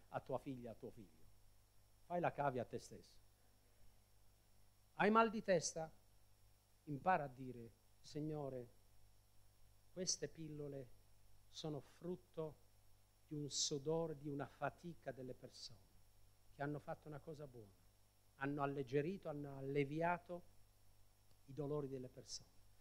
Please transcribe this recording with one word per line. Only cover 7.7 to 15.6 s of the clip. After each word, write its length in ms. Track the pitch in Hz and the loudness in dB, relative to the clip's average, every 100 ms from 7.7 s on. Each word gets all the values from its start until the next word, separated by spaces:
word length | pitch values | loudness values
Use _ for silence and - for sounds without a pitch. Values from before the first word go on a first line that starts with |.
| - - - | -16 -20 -20
"Signore, 760 | - 151 156 151 139 127 117 - - - - - - - - - - - - | -8 -4 -2 0 -2 -4 -8 -14 -20 -20 -20 -20 -20 -20 -20 -20 -20 -20 -14
queste 360 | 175 185 - 147 | -4 0 0 -2
pillole 600 | - 156 151 147 139 123 - - - - - - | -6 -8 -6 -6 -8 -10 -14 -20 -20 -20 -20 -14
sono 300 | - 156 147 | -6 -2 -2
frutto 720 | - - 170 180 - - 156 - - - - - - - - | -6 -10 -6 -6 -6 -6 -6 -6 -18 -20 -20 -20 -20 -20 -8
di 80 | |
un 160 | 151 143 | -4 -2
sudore, 680 | - - 147 139 165 165 147 | 2 2 2 2 2 2 -2
di 100 | 147 | -4
una 180 | 143 131 | -4 -4
fatica 640 | - 143 - 175 160 143 | -2 -2 -2 -10 -8 -8
delle 240 | 131 127 | -6 -8
persone 540 | 127 127 - | -10 -12 -12